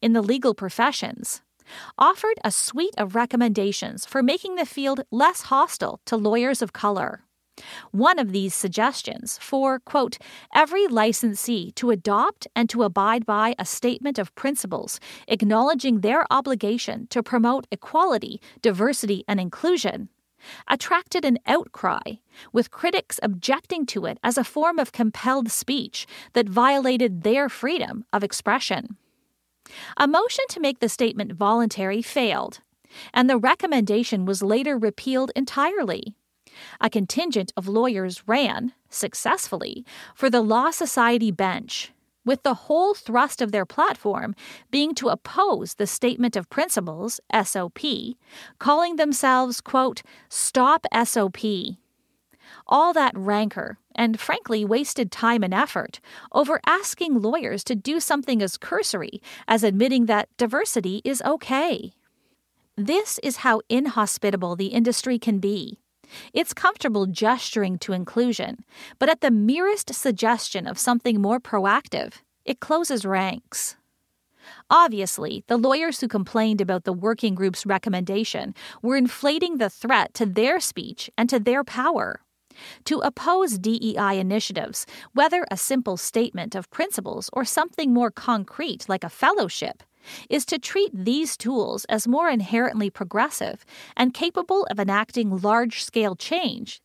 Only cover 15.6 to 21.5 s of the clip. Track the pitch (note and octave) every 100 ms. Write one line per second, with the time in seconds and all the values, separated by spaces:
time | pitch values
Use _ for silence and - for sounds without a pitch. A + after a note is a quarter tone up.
15.6 | C4 D#4 C4+ A3 G#3 C#4 - C4 C4+ B3+
16.6 | G3+ A#3 - A3+ A3+ B3 A3+ B3 A#3 C4
17.6 | B3+ G#3 - D#4 F4+ A#3 - - - -
18.6 | A#3 F#3 A3 C4+ G#3+ G3 - G3+ F3+ -
19.6 | E4 F4+ - - G3+ _ _ _ - -
20.6 | - - - F4 - F4+ D4 A#3+ -